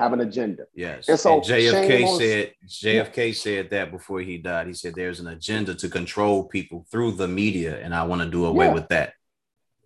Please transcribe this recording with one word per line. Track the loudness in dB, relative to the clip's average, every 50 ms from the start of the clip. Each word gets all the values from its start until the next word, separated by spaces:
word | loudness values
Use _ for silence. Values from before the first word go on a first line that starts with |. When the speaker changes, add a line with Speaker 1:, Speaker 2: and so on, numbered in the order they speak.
Speaker 1:
have | 0 0 2
an | 0
agenda. | -2 -2 -2 -2 -4 -4 -4 -8 -12 -16 _
Speaker 2:
Yes. | -10 -10 -8 -10 -4 2
Speaker 1:
And | 2 2 4
so | 6 6 6
Speaker 2:
And | 6 4
J | 4 4 4 6
F | 6 6 6 6
K | 6 6 6
Speaker 1:
shame | 6
on | 4 4 4
Speaker 2:
said, | 2 2 2 0 -2 -4 -8 _ -20
J | -18 -14 -4 0 2 2 2
F | 0 0 -2
K | -2 -2
Speaker 1:
Yeah. | -2 -2
Speaker 2:
said | -4 -4 -2 -2 -2 -4 -4
that | -4 -4 -4 -4
before | -8 -14 -10 -8 -8 -6
he | -6 -8 -10 -8
died. | -6 -4 -4 -4 -4
He | -6 -10
said, | -10 -10 -10 -8
"There's | -6 -6 -6 -8 -10
an | -12
agenda | -14 -12 -10 -6 -4 -4 -2 -2 -4 -4
to | -6 -6 -6
control | -4 -6 -6 -4 -2 0 2 2 2 2 0
people | -2 -6 -6 -6 -8 -12 -16 -14 _
through | -4 -2 -2 -2
the | -2 -2 -2
media, | -2 0 0 0 0 0 -2 -4 -4 -6 -8
and | -8 -6 -4
I | -2 -2
wanna | -2 -2 -2 -2
do | -2 0 0 0
away | 2 4 4 4
Speaker 1:
Yeah. | 4 2
Speaker 2:
with | 0 0
that." | 0 0 0 0 -2 -6 _ _ _ _ _ _ _ _ _ _ _ _ _ _